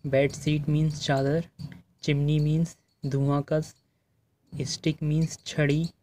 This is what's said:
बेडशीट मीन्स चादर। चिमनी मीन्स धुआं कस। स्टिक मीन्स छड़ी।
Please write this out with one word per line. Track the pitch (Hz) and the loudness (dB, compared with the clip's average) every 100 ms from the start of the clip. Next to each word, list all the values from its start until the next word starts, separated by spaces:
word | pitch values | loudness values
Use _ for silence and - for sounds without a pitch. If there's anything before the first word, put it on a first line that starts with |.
| 143 | 2
बेडशीट | 135 143 - - 151 147 | 2 2 0 -2 -2 0
मीन्स | 151 156 151 | 2 2 -2
चादर। | - 135 139 160 170 - - - _ _ | 0 0 2 0 -4 -12 -16 -16 _ _
चिमनी | - 143 143 151 | -2 0 2 2
मीन्स | 151 156 165 - _ _ 139 | 2 2 0 -4 _ _ -4
धुआं | 139 139 143 | 0 2 0
कस। | 139 156 156 - _ _ _ _ _ _ _ 143 | 0 -2 -2 -14 _ _ _ _ _ _ _ -8
स्टिक | 127 - 160 151 | -6 -2 -2 -2
मीन्स | 151 151 160 - - | 0 0 0 -4 -8
छड़ी। | - 143 151 165 - | 0 2 2 -2 -8